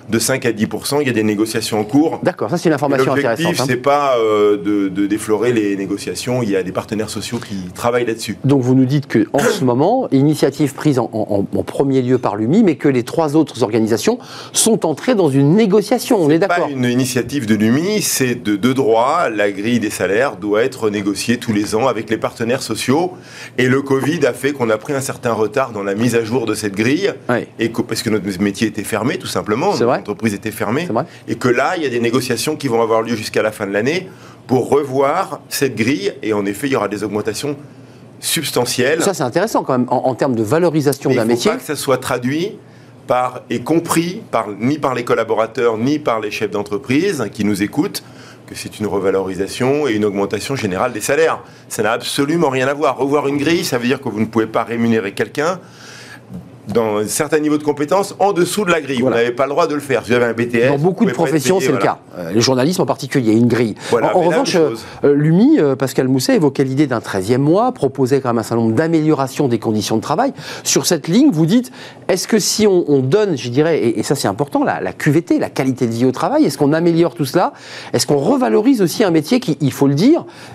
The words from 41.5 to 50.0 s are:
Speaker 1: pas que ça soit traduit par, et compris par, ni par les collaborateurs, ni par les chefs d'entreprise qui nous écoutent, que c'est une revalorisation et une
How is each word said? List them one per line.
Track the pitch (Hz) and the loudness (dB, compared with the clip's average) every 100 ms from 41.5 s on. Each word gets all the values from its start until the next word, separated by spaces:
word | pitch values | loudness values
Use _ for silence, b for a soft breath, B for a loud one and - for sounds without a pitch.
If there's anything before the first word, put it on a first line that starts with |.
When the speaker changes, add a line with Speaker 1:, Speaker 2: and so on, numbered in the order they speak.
Speaker 1:
pas | 240 | -2
que | |
ça | - 143 | -4 -6
soit | - 127 | -2 -2
traduit | 127 127 123 147 196 226 B B B B - | 0 -4 -2 -4 -4 -8 B B B B -2
par, | 127 127 123 - | 0 0 -4 -8
et | 123 | -6
compris | 120 160 165 165 170 202 - | 0 0 0 -2 -2 -6 -4
par, | 120 104 98 | -2 -2 -2
ni | 120 147 | -2 0
par | 143 | -2
les | 123 | -2
collaborateurs, | 120 120 107 107 113 117 120 110 | -2 0 0 0 -2 0 0 0
ni | 123 151 | 0 0
par | 147 113 | 0 -2
les | 107 | -2
chefs | 104 107 | -4 -4
d'entreprise | 101 101 101 101 135 196 160 107 | -4 -4 -6 -2 0 0 -2 -6
qui | - | -2
nous | 104 101 | -2 0
écoutent, | 104 - 190 - B B B B - | -2 -2 -4 -4 B B B B -18
que | |
c'est | - 104 - | -14 -12 -6
une | 107 | -4
revalorisation | 101 95 95 95 92 95 - 127 147 147 | -2 0 0 -2 -4 -6 -2 0 0 0
et | |
une | 107 | 0